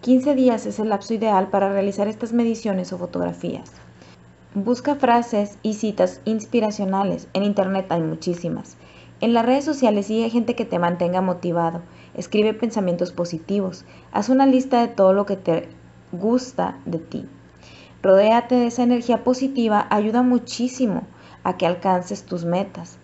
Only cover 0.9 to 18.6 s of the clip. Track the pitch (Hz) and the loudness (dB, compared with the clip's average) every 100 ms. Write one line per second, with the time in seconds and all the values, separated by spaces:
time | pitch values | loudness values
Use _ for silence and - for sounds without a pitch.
0.9 | 202 - 226 220 202 190 202 196 196 196 | -2 -2 -2 2 2 2 0 0 0 -2
1.9 | 196 196 220 233 233 233 226 220 190 175 | -2 -4 -4 -4 0 0 0 -2 -4 -4
2.9 | 185 175 180 175 170 175 - - - - | -8 -8 -4 -4 -4 -8 -8 -12 -20 -20
3.9 | - - - - - - 202 202 247 285 | -20 -20 -20 -20 -20 -10 -6 -2 -2 0
4.9 | 285 254 240 240 214 202 - 220 214 220 | 0 4 4 2 -2 -2 -4 -6 -2 -4
5.9 | 208 185 - - 220 214 240 214 208 196 | 0 0 0 -4 -4 -2 0 0 -2 -2
6.9 | 190 196 170 - 190 202 208 190 190 190 | 0 -2 -4 -4 -2 0 0 0 0 -2
7.9 | 170 160 160 - 170 170 160 - - - | -2 -2 -4 -4 -4 -4 -8 -10 -20 -20
8.9 | - - - 220 233 233 262 285 277 247 | -20 -20 -4 2 2 4 2 0 0 2
9.9 | 208 202 220 226 233 220 240 208 175 175 | 2 0 -2 0 0 0 -2 -2 0 0
10.9 | 175 175 180 190 180 175 170 165 170 170 | 0 0 0 0 -2 -2 0 -2 -4 -12
11.9 | - - - - 208 214 214 233 214 185 | -20 -16 -12 -2 0 2 0 -4 -2 -2
12.9 | 175 175 - 175 165 - 202 190 170 - | 0 -4 -4 -6 -6 -4 -4 -4 -8 -18
13.9 | - - - 208 262 277 262 262 240 233 | -20 -8 -6 0 4 6 4 4 2 0
14.9 | 233 190 196 202 190 - 165 - - - | 4 4 4 2 -4 -2 -2 -2 -18 -20
15.9 | - - 175 202 247 254 - 175 - - | -20 -14 -4 0 0 -2 -4 -4 -4 -8
16.9 | 160 - - - - - - - - - | -8 -8 -12 -12 -20 -20 -20 -20 -20 -20
17.9 | - 196 190 208 233 233 254 | -4 4 6 8 4 2 0